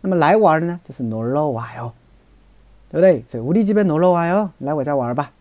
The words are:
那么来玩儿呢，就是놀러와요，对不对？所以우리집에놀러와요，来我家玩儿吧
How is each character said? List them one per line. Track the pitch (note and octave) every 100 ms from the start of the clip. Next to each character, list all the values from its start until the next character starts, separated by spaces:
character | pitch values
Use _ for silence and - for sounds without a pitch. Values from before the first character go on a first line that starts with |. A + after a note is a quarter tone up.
那 | F#3+
么 | F3+
来 | D#3 G#3+
玩 | G3
儿 | D#3
呢， | E3+ F3
就 | -
是 | C#3
놀 | A#2 A2 A#2
러 | C#3+ D3+
와 | A2+ A#2
요， | A#2+ A#2 - _ _ _ _ _ _ _ - _
对 | D3+
不 |
对？ | F#3+ C#3+ A#2
所 | A#2+
以 |
우 | A#2+
리 | G3
집 | G#3
에 | G#3+
놀 | G3 D#3
러 | F3+
와 | F3 E3+
요， | F#3+ G3+ _
来 | C3+
我 | D3+
家 | C#3
玩 | C#3+ A#2+
儿 |
吧 | B2 C#3+ _